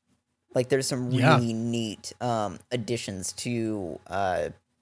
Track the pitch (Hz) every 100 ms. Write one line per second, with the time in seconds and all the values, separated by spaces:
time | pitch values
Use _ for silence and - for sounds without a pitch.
0 | _ _ _ _ _ 127 123 135 131 127
1 | 123 127 131 139 117 113 117 117 113 92
2 | - - 120 113 101 85 - 123 101 113
3 | - 95 92 - 123 120 110 107 87 67
4 | - 95 98 85 78 - _ _